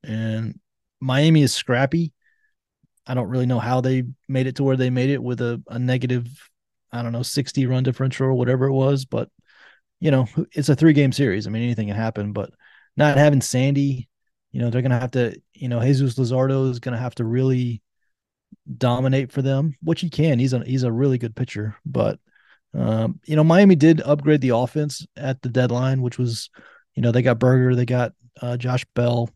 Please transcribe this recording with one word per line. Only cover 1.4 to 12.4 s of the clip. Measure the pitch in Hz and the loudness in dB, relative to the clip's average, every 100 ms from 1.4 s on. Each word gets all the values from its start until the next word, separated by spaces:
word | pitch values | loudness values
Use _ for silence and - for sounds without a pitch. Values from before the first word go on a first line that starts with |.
is | 135 | 4
scrappy. | - - 123 135 170 165 _ _ _ _ _ _ _ _ _ - | 0 -2 0 0 0 -4 _ _ _ _ _ _ _ _ _ -6
I | |
don't | 127 113 | -4 -2
really | 127 127 | -2 0
know | 123 | -2
how | 110 127 | 0 -2
they | 127 131 123 - _ | 0 -2 -4 -12 _
made | 135 131 | -4 -4
it | 131 | -2
to | |
where | 135 131 | 0 2
they | 127 | 0
made | 123 131 | 0 0
it | 139 | -2
with | 123 123 | -4 -4
a, | 120 120 - | -4 -6 -8
a | 120 | -6
negative, | 127 127 123 123 120 139 - _ _ _ _ | -2 -2 -2 -4 -6 -14 -20 _ _ _ _
I | 120 | -10
don't | 117 | -6
know, | 117 | -6
sixty | 127 - 135 - 127 | -4 -4 -4 -2 0
run | 127 | 0
differential | 131 123 135 - 131 | -2 -2 -4 -2 -2
or | |
whatever | 131 123 127 135 | 0 0 0 0
it | |
was. | 135 135 139 | 0 0 0
But, | 131 117 - _ _ _ - _ _ _ | -4 -8 -8 _ _ _ -20 _ _ _
you | 165 | 0
know, | 135 120 - - | 2 0 -4 -6
it's | - 139 | -4 0
a | 139 | 6
three-game | 160 143 139 | 6 6 4
series. | 120 139 95 101 | 2 0 0 -4
I | |
mean, | 110 | -4
anything | 120 113 104 | -2 -2 -4
can | 104 | -2
happen. | 113 107 104 | -4 -4 -6
But | 101 | -6